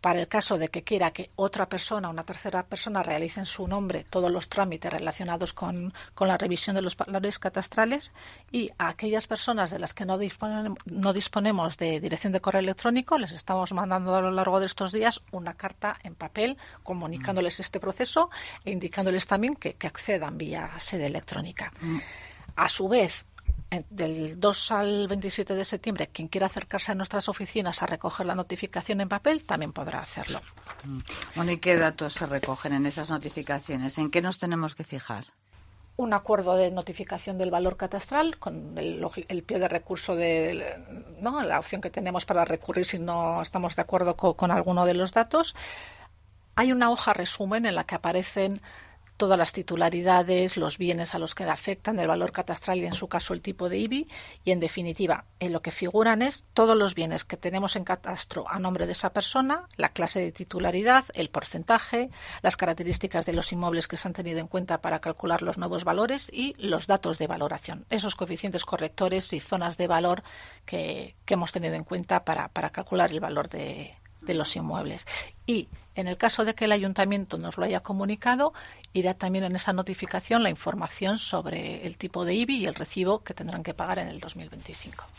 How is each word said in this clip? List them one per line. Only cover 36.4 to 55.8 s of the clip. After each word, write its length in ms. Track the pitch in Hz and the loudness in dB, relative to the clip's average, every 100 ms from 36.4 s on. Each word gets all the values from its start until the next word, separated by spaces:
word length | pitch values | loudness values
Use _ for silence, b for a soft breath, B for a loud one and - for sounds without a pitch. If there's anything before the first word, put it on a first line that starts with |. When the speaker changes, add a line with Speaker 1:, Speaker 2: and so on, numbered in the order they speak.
| 180 185 | 6 6
Speaker 1:
de 160 | 180 | 6
notificación 680 | 185 175 170 - 185 - 185 | 2 -6 -8 -8 -6 -6 -2
del 140 | 185 | 2
valor 260 | 175 180 185 | 2 2 0
catastral 600 | 185 202 - 285 320 311 | -4 -4 0 2 2 0
con 380 | 202 160 151 160 | -8 -8 -10 -6
el, 280 | 165 165 170 - - | -6 -4 -6 -6 -6
el 160 | 180 | -6
pie 160 | 165 185 | -2 0
de 80 | 180 | 2
recurso 480 | 170 - 185 - 170 | 0 -4 -6 -2 2
de, 680 | 170 165 160 170 - - - 196 - 160 | 4 4 2 -2 -6 -10 -12 -16 -16 -6
¿no? 240 | 220 294 | -2 0
la 160 | 196 151 | 0 0
opción 220 | - 196 | 0 -6
que 80 | 180 | -6
tenemos 360 | - 185 180 - | -4 -2 -2 2
para 200 | 175 - | 4 4
recurrir 400 | 170 - 185 185 | 2 0 0 0
si 120 | 180 | 0
no 440 | 170 170 165 170 | 0 0 2 0
estamos 340 | 165 - 175 175 | -2 -2 0 -2
de 60 | |
acuerdo 340 | 170 185 175 175 | 2 4 4 4
co-, 200 | 185 165 | 4 4
con 140 | 180 | 4
alguno 360 | 180 175 175 180 | 4 4 4 4
de 80 | |
los 180 | 175 185 | 4 4
datos. 440 | 226 226 311 330 - B B B B B - - - _ - | 4 4 4 2 -4 B B B B B -20 -20 -20 _ 2
Hay 160 | 254 | 4
una 180 | 254 233 | 6 4
hoja 240 | 240 - | 4 2
resumen 520 | 202 180 - 196 220 233 | 2 0 -2 0 2 2
en 100 | 170 | 0
la 80 | |
que 120 | 165 175 | -2 -2
aparecen 640 | 170 180 185 - 196 202 B B B B - - | 2 0 0 0 0 0 B B B B -20 0
todas 220 | 196 185 | 6 6
las 120 | 185 | 6
titularidades, 1040 | - - 170 170 175 180 180 180 180 180 180 | 0 -4 2 4 4 6 8 8 4 4 2
los 200 | 156 147 | -2 0
bienes 380 | 175 170 170 170 | 0 0 -2 -4
a 40 | |
los 140 | 160 | -4
que 100 | - | -4
le 60 | 170 | -2
afectan, 480 | 151 - 190 - 220 | -2 -2 -2 -2 0
el 100 | 165 | 2
valor 240 | 165 175 | 2 2
catastral 460 | - 180 160 - 185 | -2 -4 -4 0 0
y, 80 | 175 | 0
en 80 | |
su 140 | 180 190 | -4 -2
caso, 260 | 170 - | -4 -2
el 80 | 175 | -4
tipo 260 | 202 185 180 | -6 -4 -2
de 120 | 190 | 0
ibi. 280 | 220 262 320 B B B - | 0 -2 -4 B B B 2
Y, 60 | |
en 80 | 180 | 2
definitiva, 640 | 165 - 175 160 185 139 - - | 2 -2 -6 0 2 2 -2 -8
en 140 | 180 | -2
lo 100 | 165 | -2
que 80 | - | -4
figuran 500 | - | -4